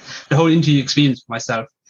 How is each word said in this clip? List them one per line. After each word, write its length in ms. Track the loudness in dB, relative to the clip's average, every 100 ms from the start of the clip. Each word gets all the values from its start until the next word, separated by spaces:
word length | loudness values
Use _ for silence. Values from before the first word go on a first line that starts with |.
| -16 -16 -4
The 60 | 0
whole 120 | 2
interview 340 | 2 2 2
experience 400 | 0 0 0 0
for 80 | -8
myself, 380 | -12 -6 -8 -8 _ _